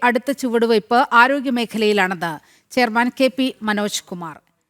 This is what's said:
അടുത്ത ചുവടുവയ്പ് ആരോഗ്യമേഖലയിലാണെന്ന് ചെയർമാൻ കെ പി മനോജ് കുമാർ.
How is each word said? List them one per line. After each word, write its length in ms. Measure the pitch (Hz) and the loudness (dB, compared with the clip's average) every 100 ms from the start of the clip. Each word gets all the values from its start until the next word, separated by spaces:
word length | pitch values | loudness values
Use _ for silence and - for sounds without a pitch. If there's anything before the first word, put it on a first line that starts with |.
അടുത്ത 280 | 247 240 - | 0 0 -4
ചുവടുവയ്പ് 680 | - 254 226 226 220 - 240 285 | -4 -2 0 2 0 2 0 4
ആരോഗ്യമേഖലയിലാണെന്ന് 1160 | 233 254 285 262 240 226 220 214 208 185 180 170 147 - _ _ | 4 4 2 -2 -2 -4 -2 0 2 0 -2 -6 -8 -14 _ _
ചെയർമാൻ 360 | 254 233 226 247 | -2 0 0 -2
കെ 180 | - 262 | 0 0
പി 200 | - 262 - | 0 -4 -4
മനോജ് 420 | 214 202 208 - | -4 -2 -4 -6
കുമാർ. 320 | - 180 165 143 _ _ _ | -10 -14 -14 -16 _ _ _